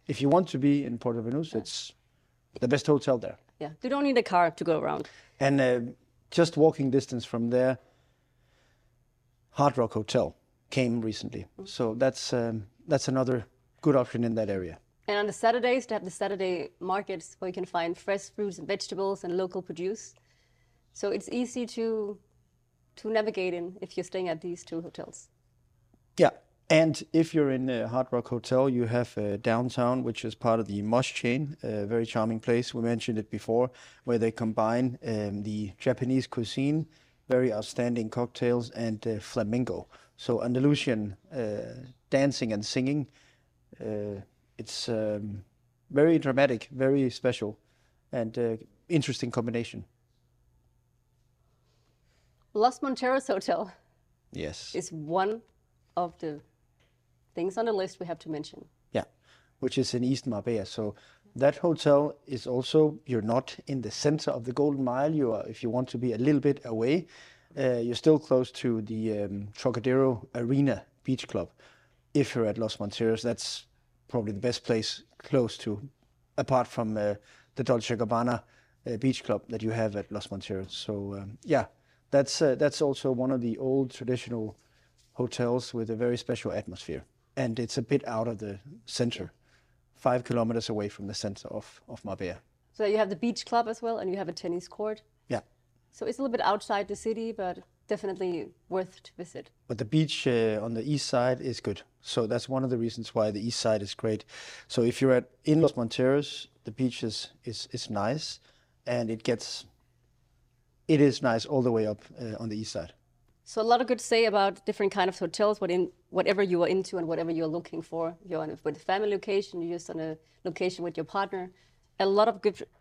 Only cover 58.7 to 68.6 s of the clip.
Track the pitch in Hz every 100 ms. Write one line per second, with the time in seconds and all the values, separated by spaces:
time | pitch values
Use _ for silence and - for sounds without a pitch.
58.7 | _ _ 113 - _ _ _ _ _ 131
59.7 | - 123 123 123 131 135 107 110 113 95
60.7 | - 107 101 - _ _ - 139 143 175
61.7 | 156 151 143 147 - - 127 - 127 127
62.7 | 156 151 151 - 120 104 120 - - -
63.7 | 139 107 - 147 151 - 131 117 123 147
64.7 | 139 127 127 147 160 127 107 - 110 117
65.7 | 120 127 123 127 110 131 147 139 135 123
66.7 | 110 117 165 165 - - - _ 147 135
67.7 | 120 120 117 160 156 - 131 123 -